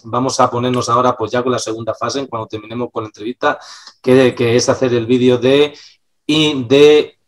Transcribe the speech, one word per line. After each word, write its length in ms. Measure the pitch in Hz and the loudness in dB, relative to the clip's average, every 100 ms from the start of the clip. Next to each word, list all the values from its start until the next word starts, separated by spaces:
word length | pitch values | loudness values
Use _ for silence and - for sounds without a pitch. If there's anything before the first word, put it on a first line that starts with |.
| 113 | -8
Vamos 340 | 120 131 131 | -4 -4 0
a 100 | 123 | -2
ponernos 400 | 120 123 123 120 | -2 -4 -4 -2
ahora 260 | 120 123 120 | 0 0 -2
pues 140 | 107 | -4
ya 140 | 123 | -4
con 80 | 127 | -2
la 80 | 120 | -4
segunda 340 | 113 113 113 | -6 -8 -8
fase, 320 | - 117 135 135 | -6 -6 -6 -8
cuando 200 | 113 107 | -10 -10
terminemos 420 | 107 107 117 120 | -12 -10 -10 -8
con 120 | 117 | -8
la 60 | 107 | -10
entrevista, 500 | - 107 - 143 - - - - _ | -10 -12 -4 -4 -4 -10 -20 -20 _
que, 320 | 127 131 127 | 2 4 4
que 220 | - 120 120 | 2 0 0
es 120 | 135 | 0
hacer 240 | 123 131 120 | -2 -2 -2
el 100 | 113 | 0
vídeo 320 | 127 127 123 | 2 2 2
de, 380 | 123 143 147 - - _ _ _ - | 2 2 2 -4 -20 _ _ _ -4
in-, 420 | 156 151 139 117 | 0 0 -2 2
de 520 | 139 147 151 - _ | 6 6 6 2 _